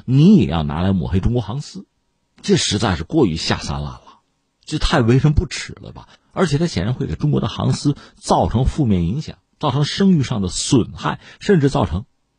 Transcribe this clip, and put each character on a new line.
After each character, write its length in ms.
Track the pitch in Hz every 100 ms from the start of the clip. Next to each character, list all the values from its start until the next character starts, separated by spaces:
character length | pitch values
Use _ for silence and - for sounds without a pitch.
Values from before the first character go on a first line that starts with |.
你 320 | - 135 170 202
也 100 | 76
要 160 | 82
拿 180 | 73 76
来 120 | 92
抹 160 | 95 58
黑 100 | 90
中 140 | 101
国 100 | 120
航 180 | - 139
司， 260 | - 185 - _ _ _ _ _
这 160 | - 185
实 220 | - 101
在 160 | 113
是 80 | 87
过 240 | 80 160 107
于 80 |
下 240 | 80 - -
三 240 | - 71
滥 120 | 73
了， 260 | 62 - _ _ _ _ _
这 140 | - 151
太 220 | - 160
为 180 | 113 127
人 140 | 147
不 120 | 156
齿 280 | 180 - - -
了 100 | -
吧。 180 | - - _ _
而 140 | - 180
且 120 | 143
它 80 | 170
显 180 | -
然 100 | 104
会 120 | 131 139
给 80 |
中 160 | 156 151
国 100 | 135
的 80 | 123
航 240 | - -
司 240 | 123 143 143 - _
造 320 | - 165 90
成 160 | 113
负 200 | 131 -
面 200 | 123 92
影 180 | 82 131
响， 160 | - - _ _
造 120 | 151
成 140 | 135
声 280 | 143 - 196
誉 100 | 170
上 200 | 127 113
的 60 | 92
损 440 | - - 127 -
害， 260 | 76 - - - -
甚 200 | - 190
至 80 | 135
造 180 | 139 95
成 180 | 87 - _ _